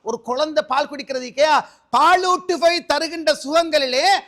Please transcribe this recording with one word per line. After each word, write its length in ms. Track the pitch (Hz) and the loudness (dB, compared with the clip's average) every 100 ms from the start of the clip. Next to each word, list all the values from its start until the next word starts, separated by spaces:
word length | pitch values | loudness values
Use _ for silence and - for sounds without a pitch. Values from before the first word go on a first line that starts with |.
ஒரு 180 | 214 226 | -8 -10
குழந்தை 400 | 226 254 311 302 294 | -6 -4 -2 -4 -2
பால் 200 | 262 285 | -4 -4
குடிக்கிறது 360 | 277 277 262 247 | -10 -10 -10 -8
இல்லையா, 400 | 262 311 277 - _ _ 240 | -2 2 2 0 _ _ 2
பாலூட்டுபவை 800 | 311 370 370 370 370 330 339 349 - | 4 4 2 0 0 2 2 0 -2
தருகின்ற 440 | 294 320 339 311 277 | -2 -2 -4 -2 -2
சுகங்களிலே 640 | 269 320 339 302 269 247 359 392 | 0 0 0 0 0 0 2 0